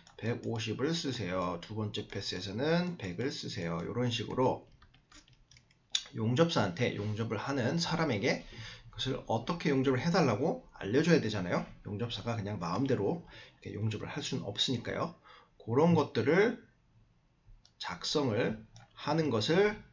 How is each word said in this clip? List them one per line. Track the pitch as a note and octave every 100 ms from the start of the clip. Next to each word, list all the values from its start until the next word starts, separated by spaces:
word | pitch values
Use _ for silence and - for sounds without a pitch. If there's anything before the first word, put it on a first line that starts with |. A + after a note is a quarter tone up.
| - -
백오십을 | A2 A#2+ A2+ A2+ A2 G#2+ C#3
쓰세요. | E3 D3+ A#2 F2+ F#2 F2+ F2
두 | - G#2+
번째 | G#2+ G#2 G2+
패스에서는 | G#2 - F#2 G2 G2+ D3 E3+ F3 E3+
백을 | G2+ F2 C3
쓰세요. | D#3 - - E2+ E2+
이런 | F2 A#2+ B2
식으로 | A2+ G#2+ - C3 - - - - _ _ - - - _ - _ _ _ - - A#2+
용접사한테, | A2 B2+ E3 C#3+ G2+ F2 A#2+ G#2
용접을 | G#2 G#2 A2+ G#2+
하는 | C#3 C#3 A#2 E3
사람에게 | D#3+ E3 D#3 A2+ A2 E3 - - - - -
그것을 | - C3 - -
어떻게 | A2 - E3+ E3+
용접을 | C3+ C3 B2+
해달라고 | D#3 F3+ C#3+ G#2 D3+ - -
알려줘야 | - F#2+ B2 E3 D#3
되잖아요. | A2+ G2+ F2+ C#3+ E3+ - G2
용접사가 | G2+ A2+ - A#2
그냥 | A2+ G2+ G#2
마음대로 | E2+ F#2+ C3+ A2+ G2+ E3+ - - - -
이렇게 | G2+
용접을 | G2 A2 G#2+ E2+
할 | D3+
수는 | - C3
없으니까요. | - G2+ - B2 - F#2 E3 - - - - _
그런 | - A#2+ E3+
것들을 | D#3+ C#3 - A2 F3 A3 B3 - _ _ _ _ _ _ _ _ - - _
작성을 | - F3 - D#3 C#3 G#2+ E3 A3 - - -
하는 | - - D#3 D#3
것을 | A2+ G2+ E3+ G#3 G#3+ -